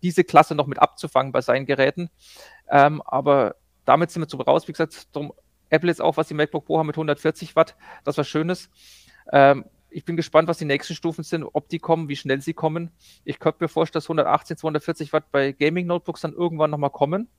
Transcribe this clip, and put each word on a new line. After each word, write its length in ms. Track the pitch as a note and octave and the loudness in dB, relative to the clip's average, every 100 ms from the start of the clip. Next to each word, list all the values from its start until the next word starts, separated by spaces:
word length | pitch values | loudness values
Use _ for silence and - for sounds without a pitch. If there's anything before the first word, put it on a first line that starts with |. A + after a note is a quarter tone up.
diese 200 | F3+ F3 | -2 0
Klasse 320 | F3 E3 D#3 | 6 6 6
noch 120 | D3 C#3 | 2 -2
mit 140 | C3+ | 2
abzufangen 520 | - - D3+ - C3+ | 0 0 -2 -2 0
bei 80 | C3 | -2
seinen 240 | B2+ B2+ | 0 -2
Geräten. 460 | C3 C#3 C3+ E3 F3 _ - - - - _ | 0 0 0 0 -10 _ -20 -20 -20 -20 _
Ähm, 320 | C#3+ C#3+ D3+ - | 4 4 2 -4
aber 500 | C3 C#3+ C#3 A2+ - _ _ - | -2 2 2 2 -4 _ _ 2
damit 240 | C#3 E3+ | 2 2
sind 100 | - | -4
wir 80 | D#3 | -10
zu 80 | C3+ | -6
raus. 320 | C3 D#3+ - | 0 0 0
Wie 40 | |
gesagt, 440 | D#3+ D#3+ - - - | -6 -6 -6 -16 -12
drum 160 | D3 - _ _ _ | -12 -16 _ _ _
Apple 180 | D#3 F3 | 0 0
jetzt 140 | E3 | 0
auch, 160 | D#3 D#3+ | 0 -2
was 100 | D#3+ | -4
die 60 | |
MacBook 320 | D3+ D3+ D#3 - | -2 -4 -4 -4
Pro 120 | D#3+ | -2
haben 100 | D#3 | -2
mit 100 | D3+ | -4
hundertvierzig 580 | D#3 D3 D#3 - E3 - | -4 -2 -2 -4 -4 0
Watt, 180 | E3 - - - | 0 -2 -20 -12
das 140 | - D3 | -8 -4
war 60 | |
Schönes. 440 | C#3+ D3+ E3 F3+ - _ - - _ _ - | -4 -4 -4 -6 -10 _ -20 -20 _ _ -2
Ähm, 320 | C#3 C#3 C#3 - _ _ | 6 6 6 -2 _ _
ich 120 | D#3 - | -16 -8
bin 100 | E3+ | -6
gespannt, 320 | D#3+ D#3 E3 | 2 2 2
was 80 | E3 | -2
die 80 | |
nächsten 300 | D3+ C#3 - | -2 -4 -4
Stufen 280 | E3 E3+ D#3+ | -6 -6 -6
sind, 220 | D#3 E3 | -6 -6
ob 240 | D3 D3+ - | -4 -6 -6
die 100 | E3 | -10
kommen, 300 | - E3 D#3 | -2 -2 -2
wie 80 | C#3+ | -8
schnell 240 | C#3+ C3+ | -2 -4
sie 140 | C#3 | -2
kommen. 360 | D#3+ D#3 D#3 E3+ _ _ _ - | -4 -4 -4 -10 _ _ _ -12
Ich 120 | - | -4
könnte 200 | - - | -2 -2
mir 80 | E3 | -4
vorstellen, 320 | - D#3+ E3 | -2 -2 -2
dass 80 | - | -6
hundertachtzehn, 480 | D#3+ C#3+ D3+ - E3 | -2 2 0 -2 -8
zweihundertvierzig 560 | D#3+ D3+ - E3 D3 | -4 -6 -6 -8 -4
Watt 180 | D#3 - | -4 -2
bei 220 | C#3+ C#3 | -2 -2
Gaming-Notebooks 720 | C3+ D3 E3+ F3 F3 - E3 | 0 -2 0 -4 -4 -4 -8
dann 100 | D#3+ | -8
irgendwann 380 | - F3 E3 D#3 | -4 -4 0 -2
noch 80 | D3 | 0
mal 100 | C#3+ | -4
kommen 400 | - C#3+ F3+ A#3+ | -2 -2 -2 -6